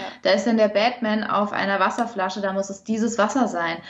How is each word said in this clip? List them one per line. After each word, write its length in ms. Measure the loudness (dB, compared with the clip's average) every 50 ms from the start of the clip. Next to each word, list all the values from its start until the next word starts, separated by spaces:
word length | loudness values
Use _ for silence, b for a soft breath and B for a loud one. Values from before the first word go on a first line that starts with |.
| -4 -10 B B 2
Da 80 | 2
ist 160 | 2 4 4 2
dann 80 | 4
der 120 | 4 4 4
Batman 540 | 4 2 2 2 0 0 -2 -2 0 -2 -2
auf 280 | 0 0 0 0 0 -2
einer 260 | -2 0 0 2 2
Wasserflasche, 640 | 2 0 0 0 -4 -4 -2 -4 -4 -2 -2 -2
da 120 | -4 -2 -2
muss 160 | -2 -4 -4
es 120 | -8 -12 -4
dieses 340 | -4 -2 0 0 0 2 2
Wasser 280 | 0 2 2 2 0
sein. 300 | 0 0 -2 -2 -2 -4 -6 B